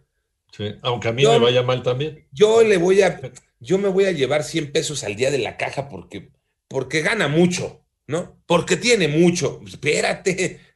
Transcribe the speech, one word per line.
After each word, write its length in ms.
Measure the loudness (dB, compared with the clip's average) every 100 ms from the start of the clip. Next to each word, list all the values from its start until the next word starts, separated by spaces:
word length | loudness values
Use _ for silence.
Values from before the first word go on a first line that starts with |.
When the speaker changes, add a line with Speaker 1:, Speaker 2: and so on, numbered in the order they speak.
| _ _ _ _ _
Speaker 1:
Sí, 200 | -12 -12 -8
aunque 260 | -6 -4 -2
a 40 |
mí 100 | 2
Speaker 2:
Yo 100 | 4
Speaker 1:
me 60 | 4
vaya 240 | 4 2
mal 180 | 0 -2
también. 460 | -2 -4 -4 -10 _
Speaker 2:
yo 320 | 2 4 6
le 140 | 4 4
voy 260 | 2 4
a, 180 | 2 0 -10 -18 _ _
yo 200 | -2 -2
me 100 | 0
voy 160 | 0
a 80 | 0
llevar 320 | 0 -2 -2
cien 260 | -4 -6 -4
pesos 320 | -4 -4 -6
al 140 | -8 -2
día 160 | -2
de 60 | -2
la 180 | -4 -6
caja 320 | -8 -8 -10
porque, 420 | -12 -14 -16 -18 _ _ _ -10
porque 320 | -8 -4 -2
gana 240 | 0 0 0
mucho, 580 | 2 2 2 -6 -12 _ _ -8
¿no? 340 | -8 -8 _ 0
Porque 300 | 0 0 0
tiene 320 | 2 2 2
mucho. 520 | 4 4 4 -2 -6 -14
Espérate, 960 | -8 -2 -2 -2 -2 -4 -2 -4 -8 _